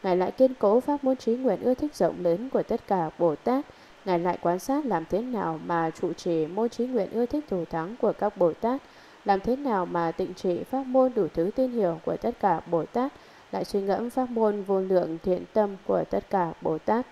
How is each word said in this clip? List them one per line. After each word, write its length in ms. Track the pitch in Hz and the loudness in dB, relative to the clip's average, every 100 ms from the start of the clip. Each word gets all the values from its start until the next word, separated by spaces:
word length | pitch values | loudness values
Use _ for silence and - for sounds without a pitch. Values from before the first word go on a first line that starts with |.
Ngài 140 | 196 180 | 2 2
lại 140 | 185 | 0
kiên 240 | - 262 262 | 4 4 6
cố 220 | 202 226 | 4 4
pháp 240 | 262 285 | 2 0
môn 120 | 262 262 | 0 0
trí 200 | - 240 | 0 0
nguyện 260 | 262 175 | 0 2
ưa 120 | 226 | 0
thích 200 | 254 294 | 0 -2
rộng 200 | - 170 170 | 0 0 2
lớn 260 | 175 170 262 | 0 0 0
của 100 | 226 | -2
tất 180 | 156 226 - | -2 -6 0
cả 240 | 190 160 - | 0 0 2
Bồ 160 | 170 | 0
Tát. 320 | 147 233 262 - - - - | 2 0 -2 -4 -18 -20 -10
Ngài 140 | 196 175 | -2 0
lại 200 | 180 - | 0 0
quan 160 | 175 185 | 0 -2
sát 280 | - 277 285 | 0 -2 0
làm 180 | 175 160 | -2 0
thế 120 | 185 | -2
nào 380 | 254 233 170 160 170 | -2 -4 -4 -4 -2
mà 240 | 170 165 - | -2 -2 -2
trụ 120 | 175 | -4
trì 340 | 170 180 165 156 | -4 -2 0 -2
môn 220 | 190 233 | -2 -2
trí 180 | - 247 | -2 -2
nguyện 220 | 247 185 | -2 -2
ưa 140 | 226 240 | -2 -2
thích 180 | 302 294 | -2 -2
thù 160 | 185 | -4
thắng 320 | 160 160 165 240 | -4 -6 -6 -2
của 120 | - | -2
các 240 | - 208 196 | 0 -2 2
Bồ 160 | 175 | 0
Tát, 300 | 156 226 269 - - - - | 2 -2 -2 -6 -20 -20 -8
làm 160 | 208 196 | 0 0
thế 160 | 220 262 | 0 -2
nào 300 | 277 202 175 | 0 -2 -2
mà 260 | 175 165 | -2 -2
tịnh 220 | 165 185 | -2 -6
trị 300 | 185 190 175 - | -4 -2 -2 -4
pháp 120 | 262 | -6
môn 300 | 262 254 254 | 0 2 4
đủ 120 | 233 160 | 2 -2
thứ 160 | - 175 240 | 0 -2 0
tin 160 | 262 | 0
hiểu 280 | 233 185 165 | 2 0 0
của 120 | 165 170 | -4 -2
tất 240 | 226 240 | -4 0
cả 200 | 202 165 - | 0 0 0
Bồ 140 | 170 | -2
Tát, 280 | 156 240 269 - - - - | 0 -2 -2 -6 -20 -20 -10
lại 120 | 190 | -6
suy 160 | 190 202 | -2 -2
ngẫm 300 | 196 190 240 | 0 -2 -2
pháp 200 | 262 247 | -2 -2
môn 320 | 233 214 208 | 2 0 0
vô 180 | 190 190 | 0 0
lượng 380 | 190 185 170 165 | 4 2 2 -4
thiện 220 | 190 180 175 | -2 -2 0
tâm 240 | 220 208 196 - | 0 0 -2 -2
của 180 | 185 165 | 0 0
tất 200 | 202 - | -4 0
cả 220 | 196 165 156 | 0 0 -2
Bồ 180 | 165 156 | -4 -2
Tát. 280 | - 220 254 | 0 -2 -2